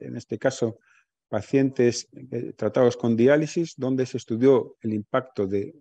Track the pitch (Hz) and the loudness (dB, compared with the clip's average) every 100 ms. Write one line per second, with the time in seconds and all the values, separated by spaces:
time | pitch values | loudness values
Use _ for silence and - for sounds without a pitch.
0 | - 120 - 110 135 - 113 - _ _ | -14 -14 -10 -4 -4 -2 -4 -6 _ _
1 | _ _ _ 107 - 139 135 131 120 117 | _ _ _ -8 0 0 2 2 0 0
2 | - - - 120 - - 107 131 123 - | -8 -18 -12 -10 -10 -6 -2 2 2 2
3 | 117 113 123 147 151 175 165 - 127 131 | 0 4 4 4 0 -4 -6 -6 -4 -2
4 | 127 123 - 113 131 127 - _ 113 107 | -4 -8 -6 2 4 4 2 _ -6 -6
5 | 104 127 - - 95 101 104 - | -4 -4 -4 -4 -2 -4 -6 -12